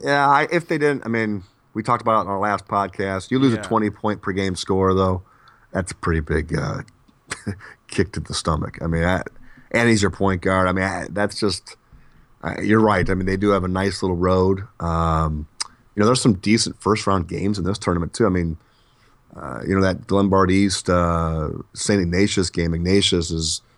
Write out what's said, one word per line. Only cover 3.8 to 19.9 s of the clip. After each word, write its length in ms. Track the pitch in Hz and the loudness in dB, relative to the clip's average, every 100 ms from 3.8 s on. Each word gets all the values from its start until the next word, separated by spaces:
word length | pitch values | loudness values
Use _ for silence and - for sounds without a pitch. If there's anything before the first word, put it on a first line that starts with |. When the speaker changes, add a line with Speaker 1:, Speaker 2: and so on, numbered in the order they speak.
| 107 | 0
Speaker 1:
point 320 | 104 107 104 | -2 -4 -4
per 100 | 104 | -4
game 240 | 95 95 | -2 -2
score, 380 | 92 - 95 95 | -2 -2 2 2
though. 300 | 95 95 92 - _ - _ _ | 4 2 0 -6 _ -20 _ _
That's 180 | - 87 | -8 -6
a 40 | |
pretty 260 | - 87 82 | -6 -4 -2
big, 360 | 78 78 78 78 | -2 -4 -2 -4
uh, 260 | 69 - - _ _ _ - | -4 -8 -12 _ _ _ -16
<laughs> 160 | - - 101 - - - | -14 -12 -12 -14 -20 -8
kick 240 | - 85 | -4 -2
to 60 | 82 | -4
the 140 | 78 | -8
stomach. 440 | - 87 78 78 - | -6 -2 -2 -4 -6
I 60 | 82 | -4
mean, 160 | 82 | 0
I, 200 | 87 92 - - - - - | 0 0 -4 -16 -20 -20 -4
and 180 | - 117 | 0 2
he's 120 | 110 | 4
your 100 | 98 | 2
point 300 | - 98 90 | 0 -2 0
guard. 260 | 95 95 92 | 0 2 2
I 40 | |
mean, 120 | 95 | 0
I, 220 | 95 87 - | -2 -4 -6
that's 300 | 95 101 - | -4 -4 -2
just, 360 | 104 90 - - _ - - - _ _ | -2 -4 -10 -20 _ -20 -20 -20 _ _
uh, 120 | - - | -10 -4
you're 200 | 101 110 | 2 4
right. 280 | 107 95 87 | 4 2 2
I 40 | |
mean, 120 | 92 | 0
they 120 | 92 95 | -2 0
do 120 | 101 | 2
have 140 | 98 | 2
a 60 | 92 | 0
nice 320 | 92 98 90 | 0 -2 -2
little 160 | 95 87 | -2 0
road. 440 | 90 92 95 98 101 - | 2 4 2 0 -6 -8
Um, 680 | 85 82 82 80 78 76 73 - - _ _ | -4 0 0 0 0 -4 -8 -12 -14 _ _
you 40 | 104 | 0
know, 60 | |
there's 160 | 107 127 | 2 4
some 140 | 127 | 2
decent 460 | 90 101 113 - - | 2 2 0 0 -4
first 240 | 92 107 101 | -2 0 0
round 200 | 95 80 | 0 -2
games 300 | 85 98 101 | -4 -4 -2
in 80 | |
this 120 | 87 104 | -4 -2
tournament 360 | - 85 80 | -2 -2 -2
too. 120 | - | 0
I 40 | 107 | 2
mean, 280 | 90 82 80 _ _ _ _ _ _ _ | 2 -2 -6 _ _ _ _ _ _ _
uh, 260 | - 67 60 | -16 -12 -8
you 100 | 78 | -2
know, 60 | 95 | 2
that 260 | 95 | 2